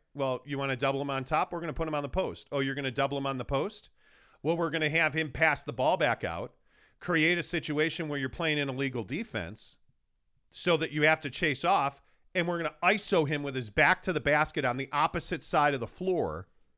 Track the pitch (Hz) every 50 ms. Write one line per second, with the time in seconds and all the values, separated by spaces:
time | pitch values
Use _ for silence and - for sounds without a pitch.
0 | _ _ - 143 139 135 127 123 - 139 143 135 139 135 135 123 139 135 135 135
1 | 143 139 139 131 131 - 160 156 180 - - 170 165 165 131 - 160 160 156 147
2 | 143 135 - 180 185 123 - - - - - 143 139 135 135 135 139 135 120 139
3 | 139 139 143 139 139 139 135 127 123 - 143 135 156 208 - - - - _ _
4 | _ _ - - _ _ _ _ - 147 170 170 170 165 135 160 160 147 151 165
5 | 165 151 131 160 160 147 117 - 160 160 147 - - - 127 107 127 151 175 170
6 | 160 131 117 - - 90 82 85 104 - _ _ _ _ _ _ _ _ _ -
7 | - - 175 160 151 165 180 175 160 - - 165 135 - 151 147 156 165 156 -
8 | 165 151 147 143 135 131 - - 170 160 151 147 143 139 127 131 139 135 123 123
9 | 107 92 123 175 226 - - 110 87 82 104 - - - - _ _ _ _ _
10 | _ _ _ _ _ _ _ _ _ _ - - - 175 170 156 160 139 - 151
11 | 147 156 156 156 - 151 - - 175 156 139 - - 170 196 180 139 139 - -
12 | _ _ _ _ _ _ - 185 170 170 175 170 165 151 - - - 180 214 208
13 | - - 208 175 156 139 156 143 143 143 131 131 120 107 - - 151 151 185 -
14 | - - 175 151 117 143 147 147 156 - - 160 135 127 120 131 135 - - 147
15 | 156 170 - 175 - - 175 143 - - - 160 147 147 143 131 117 - - -
16 | 180 185 185 165 120 85 78 82 90 _ _ _ _ _ _